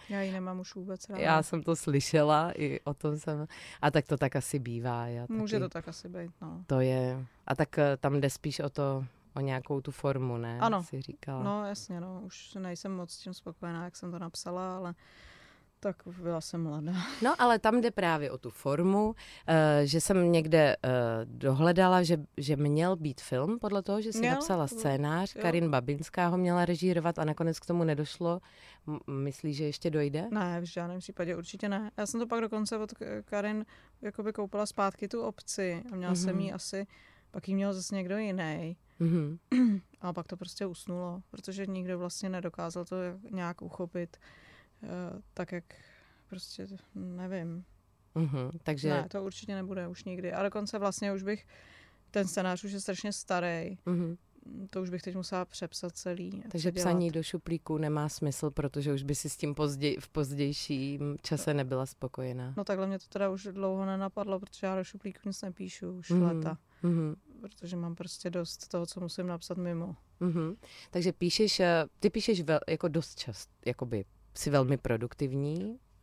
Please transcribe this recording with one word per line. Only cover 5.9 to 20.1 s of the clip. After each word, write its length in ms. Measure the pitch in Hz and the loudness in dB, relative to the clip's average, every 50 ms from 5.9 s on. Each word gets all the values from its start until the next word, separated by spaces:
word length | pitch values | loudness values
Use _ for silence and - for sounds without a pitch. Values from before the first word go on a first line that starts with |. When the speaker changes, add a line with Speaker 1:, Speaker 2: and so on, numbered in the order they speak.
| 175 - - 180 | -12 -12 -12 -12
Speaker 1:
být, 220 | 180 180 170 170 - - | -10 -10 -10 -12 -12 -12
no. 240 | 160 160 170 175 185 | -12 -10 -10 -8 -2
Speaker 2:
To 140 | - 135 131 | 2 4 4
je, 440 | 131 131 127 127 127 127 127 131 127 - - _ - | 4 4 4 4 2 2 0 -2 -6 -10 -14 _ -4
a 80 | - 139 | -2 0
tak, 240 | - 151 - - 160 | 2 0 2 4 4
eh, 180 | 147 143 139 | 4 4 4
tam 240 | 131 - 139 143 143 | 2 2 2 4 4
jde 100 | 139 139 | 2 2
spíš 300 | - - - 151 - - | 0 -2 -4 -4 -4 -2
o 100 | 143 143 | -4 -4
to, 340 | - 151 143 139 135 135 131 127 - _ _ _ - | -2 0 0 0 0 -2 -4 -6 -10 _ _ _ -6
o 40 | 135 | -2
nějakou 400 | 139 135 131 131 127 - 143 139 | -2 0 -2 -2 -2 -2 -4 -4
tu 100 | 127 147 | -4 -6
formu, 460 | 135 - - 139 135 131 131 123 120 | -6 -2 0 0 0 0 0 -2 -2
ne? 220 | 117 117 117 117 123 | -2 -4 -4 0 2
Speaker 1:
Ano. 220 | 220 233 214 185 | 2 2 2 2
Speaker 2:
Jsi 200 | 170 - - 135 | -2 -4 -8 -8
říkala. 400 | - - - - - 143 135 131 | -8 -10 -12 -12 -8 -6 -4 -2
Speaker 1:
No, 220 | 202 202 208 208 208 | -2 -2 -2 -2 -2
jasně, 340 | 202 202 202 - - 180 170 | -4 -6 -8 -8 -8 -8 -8
no. 200 | 175 185 185 180 208 | -8 -8 -10 -10 -12
Už 300 | 185 - - - - - | -14 -14 -16 -16 -12 -10
nejsem 380 | 196 185 180 175 170 - 196 190 | -8 -8 -8 -8 -8 -6 -6 -6
moc 140 | 180 175 170 | -6 -6 -8
s 60 | - - | -12 -12
tím 160 | - 185 180 | -12 -12 -12
spokojená, 500 | - - 175 165 - 180 170 170 170 175 | -12 -12 -14 -12 -10 -8 -8 -6 -6 -8
jak 120 | 180 - | -10 -10
jsem 140 | - 185 175 | -10 -10 -10
to 80 | 175 175 | -8 -8
napsala, 580 | 175 170 - - - 180 175 185 185 185 185 | -8 -10 -10 -10 -8 -6 -6 -4 -4 -6 -6
ale 180 | 185 185 175 175 - - - - - - - - - - - - _ _ _ _ _ | -6 -6 -8 -8 -10 -14 -20 -20 -20 -20 -20 -20 -20 -20 -20 -20 _ _ _ _ _
tak 160 | - 202 180 - - 180 175 185 | -4 -4 -4 -4 -8 -14 -10 -6
byla 180 | 170 170 170 160 | -4 -2 -2 -2
jsem 220 | - - - 170 | -4 -4 -2 -2
mladá. 300 | 165 156 147 156 151 165 | -2 -2 -2 -2 -2 -2
<laughs> 300 | 185 180 185 240 - - | -2 -2 -2 -4 -2 2
Speaker 2:
No, 120 | 220 262 330 - | 2 4 4 6
ale 160 | 247 240 226 214 | 6 6 6 6
tam 220 | - 220 226 247 | 6 6 6 6
jde 100 | 226 233 | 4 4
právě 400 | - 208 185 170 160 151 147 - | 2 2 4 4 4 2 0 -2
o 80 | - 127 | -4 -6
tu 120 | - 123 | -8 -10
formu, 640 | - - - 139 143 156 175 190 196 208 214 214 226 - - - - - - | -8 -4 0 2 4 4 6 6 6 6 4 2 0 -4 -10 -18 -20 -4 2
eh, 360 | - 165 160 156 151 147 147 147 | 6 6 8 8 8 8 8 6
že 140 | 139 147 165 | 6 4 4
jsem 320 | - - | 6 6